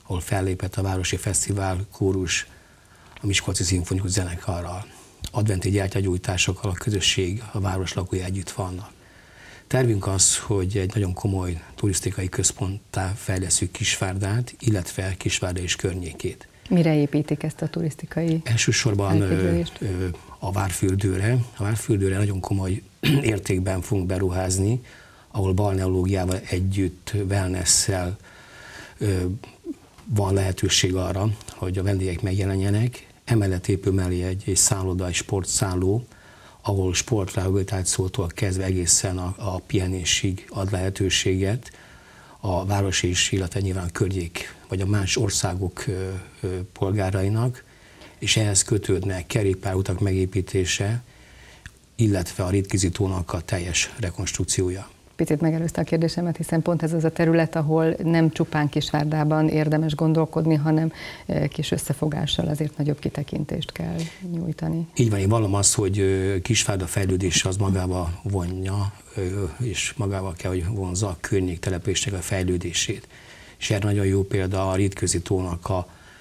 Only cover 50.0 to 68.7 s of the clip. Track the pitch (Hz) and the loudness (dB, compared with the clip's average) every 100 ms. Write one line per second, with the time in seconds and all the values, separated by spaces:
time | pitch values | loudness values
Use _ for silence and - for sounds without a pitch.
50 | 101 95 95 95 90 98 87 - 101 120 | 2 2 0 0 -2 0 0 0 0 -2
51 | - - - - - - - - - - | -6 -20 -20 -20 -20 -20 -20 -20 -8 0
52 | 107 95 87 - 90 98 95 98 92 - | 2 2 -2 -4 0 0 2 2 0 0
53 | 95 92 87 87 - 90 90 - - - | 0 0 -2 -4 -2 -4 -2 -2 -2 -4
54 | 92 92 87 - 90 - 92 95 - - | -6 -4 -4 -2 -2 0 0 -2 -10 -20
55 | - - 165 151 165 160 165 - 156 165 | -10 -2 0 2 2 2 0 -2 0 2
56 | 165 175 175 160 160 165 175 170 160 170 | 2 0 -2 -2 -2 0 2 0 0 2
57 | 160 160 165 165 160 165 147 160 160 - | 0 2 4 4 4 0 2 4 2 2
58 | 165 165 160 - 156 151 147 151 - 151 | 2 4 4 2 0 0 0 0 0 0
59 | 151 156 151 156 156 156 151 156 160 147 | 2 2 2 4 4 4 2 2 2 2
60 | 160 160 156 160 160 156 156 156 160 - | 2 4 2 2 4 4 4 2 2 -4
61 | - - - - 147 - 143 - - 143 | -12 -12 -6 -2 -2 -2 -2 -2 -2 -2
62 | 156 151 147 - 165 147 147 - 147 147 | 0 0 -2 0 0 0 -2 -2 -2 0
63 | - - 143 151 151 - - - 165 170 | -2 -4 -4 -4 -4 -4 -6 -6 -6 -4
64 | 165 - 185 170 170 151 160 165 165 - | -6 -8 -6 -4 -4 -4 -2 -2 -2 2
65 | 117 98 95 117 104 101 95 - 95 101 | 2 4 4 4 4 2 2 2 0 2
66 | 95 95 95 95 87 110 - 95 90 104 | 2 2 2 0 0 0 0 -2 -2 -2
67 | 95 92 92 - 95 92 98 95 90 90 | 0 2 0 0 -2 0 0 2 0 -2
68 | 85 87 101 98 87 92 95 | -4 -6 -4 -4 -2 -4 -4